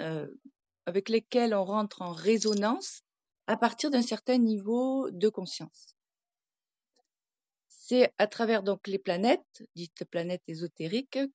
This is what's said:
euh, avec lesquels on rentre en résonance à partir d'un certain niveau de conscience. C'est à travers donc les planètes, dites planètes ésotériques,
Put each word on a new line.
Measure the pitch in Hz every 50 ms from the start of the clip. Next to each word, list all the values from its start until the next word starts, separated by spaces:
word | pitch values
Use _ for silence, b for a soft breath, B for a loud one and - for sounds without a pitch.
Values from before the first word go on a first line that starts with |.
euh, | - 160 160 156 147 - - - _ - - _ _ _ _ _ _
avec | - 175 196 196 -
lesquels | 226 226 - _ - 247 233 233 214
on | 202 190
rentre | 185 202 214 208 202 - -
en | 185 175 175
résonance | 160 165 196 226 214 214 214 214 202 202 214 262 381 392 - - - - _ _ _ _ _ _ _ _
à | - 214 -
partir | - 233 - - - 302
d'un | 285 247
certain | 233 240 226 208 - - 254 254
niveau | 233 220 214 202 196 208 233 240 254 262 262 269 262 -
de | 196 175 185 214
conscience. | - - - - - - 160 - - - - - _ _ _ _ _ _ _ _ _ _ _ _ _ _ _ _ _ _ _ _ _ _ _ _ _ _ _ _ _ _ _ _ _ _ _ _
C'est | - - - - 247 254 247 - -
à | - 196
travers | 208 - - 233 214 226 214 190
donc | 196 196 180 -
les | 202 190 196
planètes, | 196 190 175 175 202 240 302 - - _ _ - - - _
dites | 170 175 170 _ - 175
planètes | - - 175 170 175 180 175 - -
ésotériques, | 165 160 170 165 - - 160 165 196 240 277 - - 262 277 269